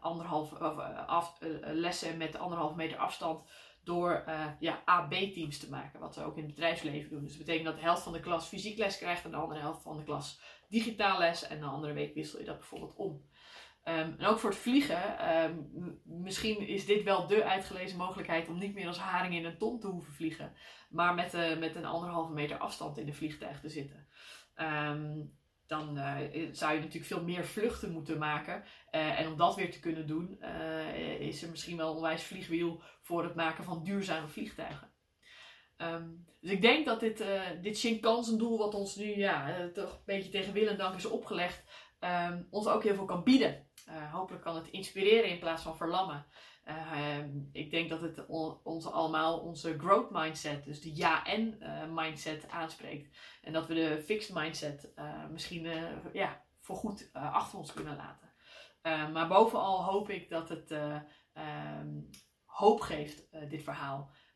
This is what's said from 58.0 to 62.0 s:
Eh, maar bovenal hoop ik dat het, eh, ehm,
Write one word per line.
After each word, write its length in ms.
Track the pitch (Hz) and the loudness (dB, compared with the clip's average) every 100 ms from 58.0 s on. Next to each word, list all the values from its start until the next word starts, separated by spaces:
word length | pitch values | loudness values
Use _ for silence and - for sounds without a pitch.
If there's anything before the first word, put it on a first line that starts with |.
| - - - _ - - - _ | -10 -14 -20 _ -20 -20 -20 _
Eh, 300 | 165 156 151 | -2 0 0
maar 160 | 160 165 | 0 8
bovenal 560 | 190 226 226 196 185 | 10 10 8 4 4
hoop 260 | 180 196 208 | 4 2 0
ik 180 | 185 - | -6 -2
dat 200 | 165 160 | -4 -4
het, 220 | 156 - | -8 -6
eh, 260 | 151 147 147 147 - _ | -4 -2 -4 -8 -20 _
ehm, 680 | 156 151 147 151 151 151 147 | -10 -8 -6 -8 -8 -8 -8